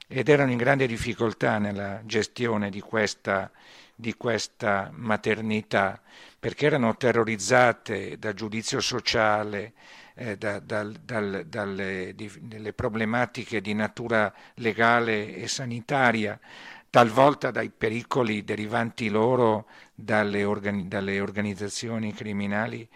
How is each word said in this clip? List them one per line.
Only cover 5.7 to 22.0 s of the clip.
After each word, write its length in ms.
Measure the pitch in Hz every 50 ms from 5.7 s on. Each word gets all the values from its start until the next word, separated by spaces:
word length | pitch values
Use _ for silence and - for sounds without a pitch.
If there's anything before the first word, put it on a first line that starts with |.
| - 107 98 95 98 - - - - - - - - _
perché 280 | - 117 - - 143 147
erano 280 | 147 143 120 113 110
terrorizzate 1200 | - - 123 113 117 113 107 113 101 95 98 127 123 127 120 110 - - - 110 98 98 95 - 113
dal 160 | 110 110 101
giudizio 460 | 95 113 107 104 113 110 - - 123
sociale, 920 | - - 127 117 - - - 117 110 107 107 107 107 104 104 101 101 113 - _ - - - - - - _
eh, 240 | - 123 117 101 98
da, 220 | 113 107 101 101
dal, 340 | - 87 110 107 107 104 110
dal, 500 | 90 - - 123 110 104 101 95 95 87
dalle, 680 | 80 - 117 101 98 98 95 98 95 95 92 92 98 95
di, 160 | 85 110 104 - -
delle 300 | - 117 113 107 107 107
problematiche 880 | - - - 123 107 113 113 107 117 120 123 113 - 135 104 - 117 107
di 140 | 95 107 104
natura 600 | 107 107 101 - - 120 113 117 110 107 98 - - - - _
legale 800 | - 110 113 98 104 117 113 120 120 117 113 110 107 104 107 -
e 120 | 87 110 113
sanitaria, 880 | - - 135 120 117 120 110 - 156 135 131 120 113 113 104 101 104 - - - - - - - - - - _
talvolta 640 | - 120 120 113 107 127 131 147 139 - - 131
dai 180 | 110 113 113 107
pericoli 760 | - _ 107 113 110 120 113 - - 147 123 107 107 104 95
derivanti 640 | 95 107 104 107 104 113 117 117 117 - - 120 107
loro 560 | 101 110 110 123 127 123 120 113 107 107 117 - - - - - _
dalle 520 | - 113 107 113 107 107 104 101 101 101
organi-, 420 | 101 104 104 101 101 101 101 90 92
dalle 320 | 104 101 98 98 98 98
organizzazioni 920 | 98 101 98 104 104 104 101 90 104 101 - - - 113 113 110